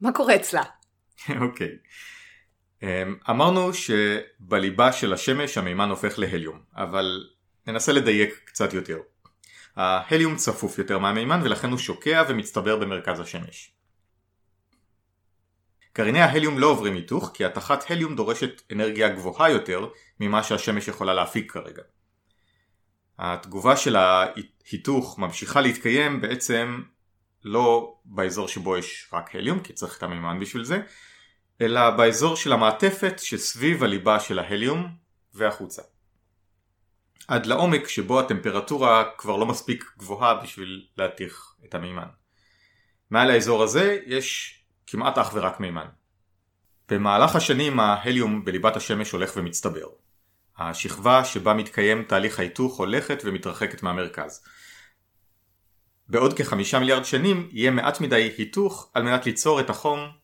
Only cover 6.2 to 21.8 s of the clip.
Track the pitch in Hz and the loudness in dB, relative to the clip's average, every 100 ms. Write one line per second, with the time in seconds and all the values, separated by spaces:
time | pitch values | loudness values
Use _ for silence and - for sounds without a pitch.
6.2 | 95 92 80 78 _ - 92 95 95 95 | -4 -4 -6 -12 _ -10 -6 -2 -2 -4
7.2 | - _ _ _ - 113 131 143 120 107 | -10 _ _ _ -8 -2 2 4 4 4
8.2 | 104 - - - 98 92 90 80 - _ | 2 0 -12 -4 -2 -2 -6 -8 -12 _
9.2 | _ _ _ - - - 92 92 - 160 | _ _ _ -20 -14 -2 0 0 2 2
10.2 | 165 151 - - 104 - 95 98 98 104 | 2 0 -4 -2 -4 -4 -2 0 0 0
11.2 | 120 175 165 - 127 123 - 92 151 160 | 0 0 0 -2 -2 -4 -6 -4 0 2
12.2 | 156 117 104 - 98 107 101 95 92 85 | 2 0 -4 -2 0 0 -2 -4 -6 -6
13.2 | 85 87 85 - - _ _ _ _ _ | -8 -12 -14 -18 -20 _ _ _ _ _
14.2 | _ _ _ _ _ _ _ _ _ _ | _ _ _ _ _ _ _ _ _ _
15.2 | _ _ _ _ _ _ _ - 107 143 | _ _ _ _ _ _ _ -2 2 6
16.2 | 165 151 151 139 147 143 104 90 82 147 | 4 4 0 4 4 4 0 -4 -4 -6
17.2 | - - 92 - - 143 - 170 165 131 | -4 -4 -4 -2 0 -2 0 -4 -2 -2
18.2 | 107 117 127 - - 104 110 107 107 95 | -4 -2 -4 -6 -10 -4 -2 2 0 0
19.2 | 90 - 160 123 - 90 107 - _ - | -6 2 4 4 0 -6 -6 -12 _ -6
20.2 | 104 104 107 104 - 104 98 95 95 92 | -2 0 0 -2 -2 -2 -4 -4 0 0
21.2 | 87 117 - 85 80 76 | 0 -4 -8 -10 -14 -16